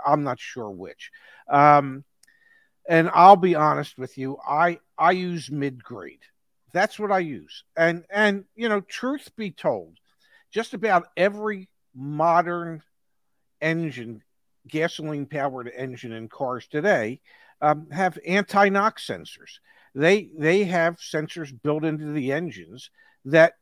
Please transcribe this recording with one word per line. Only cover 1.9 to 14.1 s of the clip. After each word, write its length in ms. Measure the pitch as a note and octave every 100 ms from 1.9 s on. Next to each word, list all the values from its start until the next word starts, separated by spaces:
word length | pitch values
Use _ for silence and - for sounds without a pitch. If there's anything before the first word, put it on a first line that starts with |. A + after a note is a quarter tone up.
| C3+ - _ _ _ _ _ _ _ -
and 220 | E3 E3+
I'll 220 | E3 F3+ G3
be 180 | F3+
honest 420 | D#3+ D3+ C#3+ D3 -
with 220 | B2+ -
you, 200 | C3 C#3
I, 360 | - D3 F3 E3+ _ -
I 140 | E3
use 360 | F#3 F3+ E3+ -
mid-grade. 720 | D3+ C#3 B2+ - A2 D#2 - _ _ _ _ _
That's 260 | E3+ G#3 -
what 140 | G#3
I 80 | F#3+
use. 420 | E3 A2+ D2+ - _ -
And, 280 | E3 E3+ E3
and, 340 | G3+ G#3+ G3+ F#3+ -
you 120 | A#3
know, 120 | G#3
truth 500 | F3+ - B3 C#4+ - -
be 160 | G#3
told, 460 | - E3 A2 E2 E2+ _ _ _ _ _
just 240 | G3+ A3+
about 300 | F#3 G#3+ F3+ E3+ -
every 520 | G3 G#3 G#3+ G3 F#3+ _ _
modern 880 | B2+ C#3 D3+ E3 E3+ E3+ F3 E3+ D#3+ _ _ _ _ _ _ _ -
engine, 640 | D#3 E3 D#3+ B2+ A2+